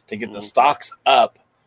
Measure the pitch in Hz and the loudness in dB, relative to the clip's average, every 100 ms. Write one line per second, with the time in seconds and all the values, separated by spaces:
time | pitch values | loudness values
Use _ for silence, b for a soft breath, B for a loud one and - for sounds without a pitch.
0 | b 107 110 104 - - 139 143 - - | b -10 -10 -10 -4 2 2 0 -6 -4
1 | 131 131 - _ _ _ | 2 2 2 _ _ _